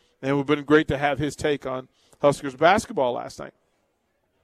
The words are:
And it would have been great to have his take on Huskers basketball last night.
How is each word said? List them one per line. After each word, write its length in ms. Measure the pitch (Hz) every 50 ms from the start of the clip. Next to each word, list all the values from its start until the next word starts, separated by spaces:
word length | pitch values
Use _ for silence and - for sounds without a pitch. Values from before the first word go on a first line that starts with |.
| _ _ _ _
And 80 | - 135
it 20 | 139
would 120 | 143 139 135
have 100 | 151 147
been 60 | 139
great 220 | 131 151 156 156 -
to 80 | 151 135
have 200 | 147 143 139 127
his 180 | 151 143 -
take 300 | - - 151 147 135 -
on 220 | 135 131 131 127 - _ _ _ _ _ _
Huskers 340 | - 143 139 - - 139 127
basketball 580 | 127 156 170 196 220 - - 226 151 131 120 120
last 260 | 120 120 - - -
night. 140 | 143 - - _ _ _ _ _ _ _ _ _ _ _ _ _ _ _ _ _